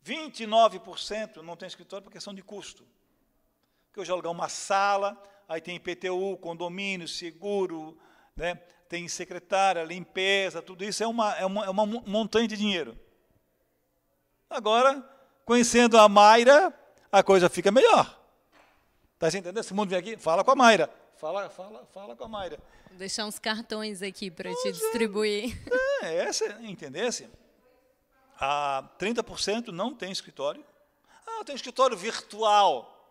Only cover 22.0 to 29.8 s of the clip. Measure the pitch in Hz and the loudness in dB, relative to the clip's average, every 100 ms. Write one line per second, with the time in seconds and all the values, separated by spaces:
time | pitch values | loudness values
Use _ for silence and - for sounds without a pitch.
22 | 202 233 233 214 185 151 _ _ - 185 | -20 -16 -14 -12 -12 -14 _ _ -20 -16
23 | 190 - 214 208 - 220 233 214 214 196 | -10 -8 -8 -8 -6 -8 -6 -10 -8 -8
24 | 196 185 196 160 185 185 202 175 220 226 | -10 -10 -12 -10 -10 -6 -6 -6 -6 -2
25 | 220 202 214 208 233 - - 494 523 554 | -2 -2 -2 -2 -6 -10 -4 -2 -2 -4
26 | 190 165 370 - 440 214 233 - 151 135 | -4 -4 -4 -4 -6 -8 -16 -14 -14 -6
27 | 240 - - _ _ _ _ _ _ _ | -6 -6 -12 _ _ _ _ _ _ _
28 | _ _ _ _ 139 143 143 135 135 _ | _ _ _ _ -4 -2 -2 -6 -8 _
29 | 190 240 220 175 - 214 233 170 | -6 -6 -8 -8 -6 -6 -6 -8